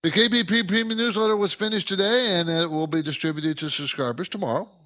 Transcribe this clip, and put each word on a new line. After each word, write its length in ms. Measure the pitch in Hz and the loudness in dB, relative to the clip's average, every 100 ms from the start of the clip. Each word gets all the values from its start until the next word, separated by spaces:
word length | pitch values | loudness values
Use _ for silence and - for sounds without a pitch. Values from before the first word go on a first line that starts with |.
The 100 | 165 | 2
K 180 | 180 233 | 4 4
P 140 | 240 180 | 4 2
P 180 | 226 | 0
premium 340 | 185 220 226 220 | 2 0 0 -2
newsletter 380 | 240 208 220 214 | -2 0 0 2
was 180 | 196 | 0
finished 360 | - 214 214 - | -2 -2 -2 0
today, 480 | 190 196 247 240 175 | 2 4 2 4 2
and 100 | 170 | 2
it 240 | 165 170 | 0 0
will 160 | 156 156 | -2 0
be 140 | 160 | -2
distributed 540 | 151 139 160 151 156 147 | -2 -2 -2 -2 -4 -4
to 120 | 151 | -4
subscribers 600 | 135 143 - 127 117 - | -4 -4 -4 -4 -4 -8
tomorrow 380 | 202 175 127 214 _ | -4 -2 -2 -4 _